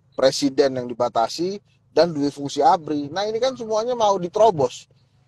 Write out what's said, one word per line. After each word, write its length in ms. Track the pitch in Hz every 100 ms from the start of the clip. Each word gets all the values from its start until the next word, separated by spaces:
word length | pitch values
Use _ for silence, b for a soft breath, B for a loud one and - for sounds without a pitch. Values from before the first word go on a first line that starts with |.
| _ -
presiden 600 | 180 - 139 135 139 127
yang 80 | 123
dibatasi, 720 | 113 120 120 113 - 180 202 - _ _
dan 220 | 147 170 147
dui 140 | 143
fungsi 320 | 143 139 143
abri. 480 | 147 180 151 147 143
Nah 160 | 175 214
ini 100 | 220
kan 160 | 262 247
semuanya 320 | 220 214 233
mau 220 | 240 208 196
diterobos. 720 | 175 208 220 160 127 - - _ _ _